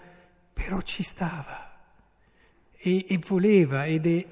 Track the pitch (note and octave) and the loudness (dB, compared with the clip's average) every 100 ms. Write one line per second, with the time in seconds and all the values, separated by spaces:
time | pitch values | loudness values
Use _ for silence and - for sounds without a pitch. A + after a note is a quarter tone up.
0 | - - _ _ _ - - F#3+ - - | -20 -20 _ _ _ -10 -6 -6 -6 -6
1 | G3 - F3 E3 C#3 - - - - _ | -6 -6 -6 -6 -12 -14 -18 -20 -20 _
2 | _ _ _ _ _ _ _ - F3+ F#3 | _ _ _ _ _ _ _ -8 0 0
3 | F#3 F#3 D#3+ F#3+ G3 G#3 D#3 C3+ D3 D#3+ | 0 -2 0 2 6 6 6 2 0 0
4 | D#3+ E3+ F#3 | 2 0 -2